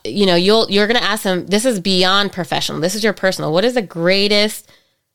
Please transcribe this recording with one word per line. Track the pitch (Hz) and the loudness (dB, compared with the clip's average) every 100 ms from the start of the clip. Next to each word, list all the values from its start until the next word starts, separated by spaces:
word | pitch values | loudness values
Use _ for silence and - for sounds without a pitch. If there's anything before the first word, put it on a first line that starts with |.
you | 107 160 | -8 0
know, | 190 175 | 2 4
you'll, | 185 220 175 | 4 2 2
you're | 196 208 | 0 2
gonna | 240 | 0
ask | 185 214 | 0 -2
them, | 196 180 170 | -2 -4 0
this | 202 254 | 0 0
is | 208 | -2
beyond | 190 185 185 196 196 | 0 2 2 2 0
professional. | - 165 143 - 147 | -4 -4 -4 -4 -4
This | 170 | -4
is | 208 | -2
your | 214 | -2
personal. | 190 190 185 151 | 0 -2 -2 -2
What | 165 233 | 0 0
is | |
the | 247 | -2
greatest | 180 170 170 196 202 208 214 - - _ _ _ _ | -4 -2 0 2 2 2 0 -4 -16 _ _ _ _